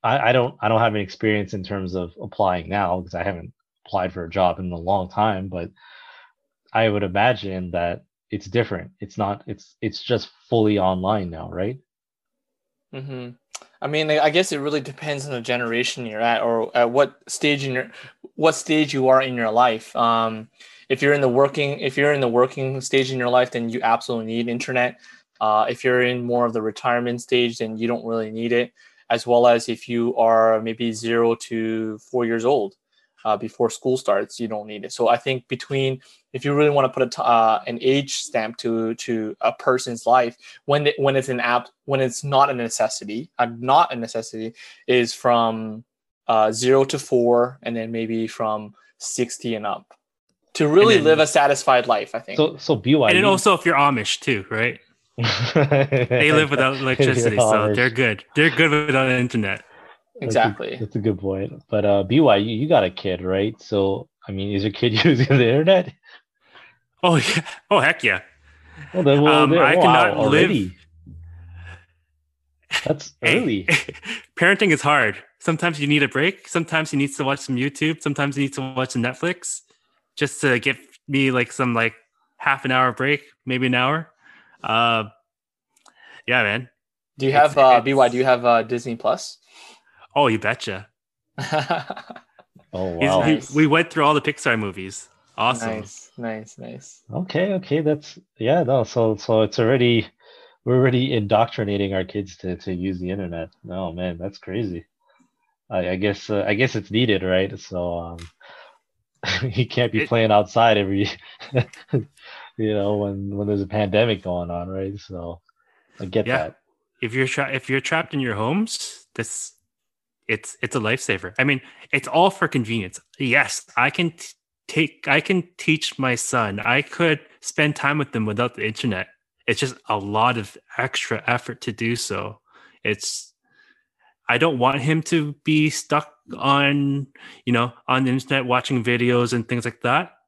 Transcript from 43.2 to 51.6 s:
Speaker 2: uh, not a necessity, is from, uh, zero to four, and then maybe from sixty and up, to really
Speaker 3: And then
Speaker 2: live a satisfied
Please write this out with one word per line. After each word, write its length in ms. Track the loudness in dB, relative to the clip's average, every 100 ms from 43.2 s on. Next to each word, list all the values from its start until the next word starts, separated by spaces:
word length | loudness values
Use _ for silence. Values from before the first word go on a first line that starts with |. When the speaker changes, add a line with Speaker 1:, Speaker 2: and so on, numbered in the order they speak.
| -10 _
Speaker 2:
uh, 80 | -4 -4
not 340 | 2 2 2
a 20 | -2
necessity, 600 | -6 -8 -10 -10 -10 -12 -20 -20 0
is 260 | 2 2
from, 720 | -2 2 2 2 -2 -8 -12 -16 _ _ _ 0
uh, 240 | 2 4
zero 320 | 2 4 4 4
to 120 | -2
four, 600 | 0 2 4 4 2 -2
and 140 | -8 -6
then 160 | -6
maybe 340 | -6 -4 -4 -4
from 460 | -4 -6 -6 -10 _ _ _
sixty 560 | -10 -4 -4 -4 -6
and 140 | -6 -6
up, 260 | -8 _ _ _ _ _ _ _
to 140 | -2 4
really 280 | 6 8 6
Speaker 3:
And 100 | 6
then 120 | 6
Speaker 2:
live 20 |
a 80 | 6
satisfied 580 | 4 4 2